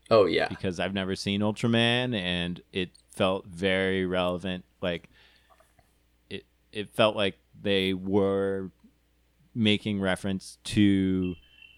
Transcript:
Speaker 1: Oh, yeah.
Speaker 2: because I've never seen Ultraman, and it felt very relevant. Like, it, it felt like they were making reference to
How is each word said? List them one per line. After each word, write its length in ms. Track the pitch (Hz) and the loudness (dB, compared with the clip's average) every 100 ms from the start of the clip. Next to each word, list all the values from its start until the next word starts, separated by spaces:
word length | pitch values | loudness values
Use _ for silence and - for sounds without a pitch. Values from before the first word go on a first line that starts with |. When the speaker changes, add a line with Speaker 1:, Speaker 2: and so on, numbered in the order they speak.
| - | 4
Speaker 1:
Oh, 160 | 113 92 | 4 6
yeah. 220 | 82 76 | 2 -2
Speaker 2:
because 320 | 92 98 87 | -4 -6 -4
I've 140 | 92 | -4
never 220 | 98 95 95 | -4 -4 -4
seen 260 | - 101 | -2 -2
Ultraman, 720 | 104 104 120 117 117 120 127 113 | -2 -2 0 2 2 0 -2 -2
and 460 | 90 90 87 87 - | -2 -2 -4 -6 -8
it 200 | 95 90 _ _ | -6 -6 _ _
felt 380 | - 98 95 104 | -2 0 -2 -6
very 580 | 85 95 95 95 95 92 | -4 0 0 0 0 0
relevant. 580 | 90 90 90 95 90 - _ | 0 0 -2 -6 -8 -12 _
Like, 300 | 92 85 - _ _ _ _ _ _ _ _ _ _ _ - | -6 -6 -10 _ _ _ _ _ _ _ _ _ _ _ -16
it, 160 | - - _ _ | -14 -14 _ _
it 200 | 110 101 | -10 -4
felt 220 | - 110 107 | 2 2 4
like 240 | 98 - _ - | -2 -4 _ -8
they 340 | 104 98 95 | -2 0 0
were 760 | 95 95 101 98 98 98 95 95 - - _ _ _ _ _ _ | -2 0 2 2 0 -2 -4 -8 -14 -20 _ _ _ _ _ _
making 460 | 123 107 104 110 101 | 0 2 2 0 -2
reference 600 | 95 90 101 95 - - | 0 -2 -2 -6 -8 -16
to 720 | - - 104 98 95 92 92 87 _ _ - | -2 4 6 6 2 0 -2 -6 _ _ -20